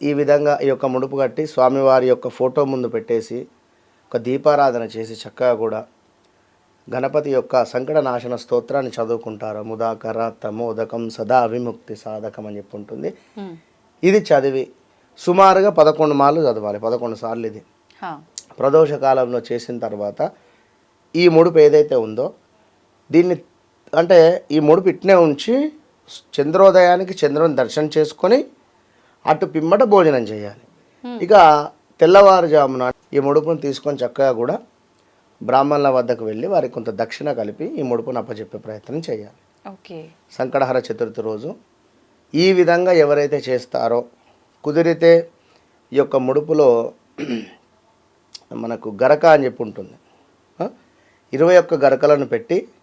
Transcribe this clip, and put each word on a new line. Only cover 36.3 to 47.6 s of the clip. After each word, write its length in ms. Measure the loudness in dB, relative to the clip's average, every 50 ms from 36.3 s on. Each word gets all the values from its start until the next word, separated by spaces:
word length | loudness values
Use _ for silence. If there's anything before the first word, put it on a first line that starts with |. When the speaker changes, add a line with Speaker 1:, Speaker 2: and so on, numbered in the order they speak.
| -8 -8 -6
Speaker 1:
వారికి 280 | -4 -2 -2 -4 -4 -6
కొంత 160 | -10 -10 -8
దక్షిణ 420 | -8 -6 -8 -8 -8 -8 -8 -8 -6
కలిపి 320 | -6 -8 -8 -10 -10 -12
ఈ 180 | -10 -8 -8 -6
ముడుపును 360 | -4 -4 -6 -6 -6 -8 -8
అప్పచెప్పే 400 | -10 -10 -12 -14 -14 -16 -16 -16
ప్రయత్నం 440 | -16 -16 -16 -16 -14 -14 -12 -12 -10 -10
చేయాలి. 580 | -10 -12 -12 -16 -20 _ _ _ _ _ -20 -20
Speaker 2:
ఓకే. 380 | -20 -20 _ -20 -20 -20 -20 -20 _ _ _ _ -10
Speaker 1:
సంకటహర 460 | -8 -8 -6 -4 -2 -2 -2 -2 -4
చతుర్థి 440 | -6 -6 -8 -8 -8 -8 -8 -8 -10
రోజు 320 | -8 -10 -10 -12 -14 -16 -18 _ _ _ _ _ _ _ _ _ _ _ _ _ _ -2
ఈ 180 | 0 2 2 2
విధంగా 400 | 2 2 2 2 2 2 2 4
ఎవరైతే 460 | 4 4 4 2 0 0 0 -2 -4 -4 -4
చేస్తారో, 560 | -4 -4 -4 -6 -6 -4 -2 -2 -2 -2 -4 -6 _ _ _ _ _ _ _ _ _ _ -8
కుదిరితే 640 | -4 0 0 0 0 0 2 4 6 6 6 4 0 _ _ _ _ _ _ _ _ _ _ _ _ -2
ఈ 40 |
యొక్క 200 | -2 0 0 0
ముడుపులో 760 | -2 -2 -2 -2 -2 -2 0 0 2 4 4 4 2 0 -4 -10 _ _ _ _ -14
<clears throat> 1300 | -10 -8 -8 -8 -10 -12 -20 _